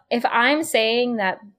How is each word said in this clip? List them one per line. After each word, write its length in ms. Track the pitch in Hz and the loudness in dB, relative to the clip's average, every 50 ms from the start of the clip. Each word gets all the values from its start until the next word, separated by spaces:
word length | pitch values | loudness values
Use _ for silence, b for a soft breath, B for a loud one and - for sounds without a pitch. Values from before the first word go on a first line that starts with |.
| _ - | _ -4
if 120 | - 240 - | -4 -2 -2
I'm 380 | - - - 240 262 294 311 320 | 0 2 2 2 2 2 0 -2
saying 520 | - - 226 220 220 233 240 247 240 240 | 0 0 0 2 2 0 0 -2 -2 -2
that 220 | 220 196 185 - - 208 202 _ | -2 -2 -4 -4 -6 -12 -20 _